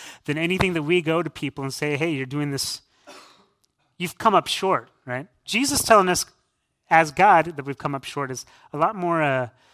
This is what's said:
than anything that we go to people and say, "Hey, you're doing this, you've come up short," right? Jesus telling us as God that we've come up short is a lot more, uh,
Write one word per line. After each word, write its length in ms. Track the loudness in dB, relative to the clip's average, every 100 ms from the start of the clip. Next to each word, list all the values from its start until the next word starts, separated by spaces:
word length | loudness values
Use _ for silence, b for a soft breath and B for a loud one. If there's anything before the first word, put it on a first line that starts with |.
| B B -6
than 120 | -4
anything 360 | -2 0 0
that 100 | -2
we 180 | 0 0
go 200 | 2 -2
to 80 | -2
people 340 | -6 -8 -6
and 100 | -8
say, 240 | -6 -4 -2
"Hey, 140 | -2
you're 140 | -4 -6
doing 260 | -4 -4
this, 300 | -4 -6 -8 _ B B B B B B _ _ _ _ _
you've 200 | -10 0
come 160 | 4
up 140 | 4 2
short," 420 | -2 0 -2 -4 _ -10
right? 220 | -10 -10 _ -4
Jesus 380 | -2 0 -2
telling 260 | 4 4 6
us 160 | 0 -4 _ _ _ _ _ _
as 220 | 4 4
God 460 | 4 6 6 4 -6
that 80 | -10
we've 120 | -6
come 180 | -6 -6
up 80 |
short 280 | -8 -8 -8
is 140 | -8 -14 B B
a 60 | -2
lot 180 | -2 0
more, 260 | -2 2
uh, 280 | 2 0 -2 b b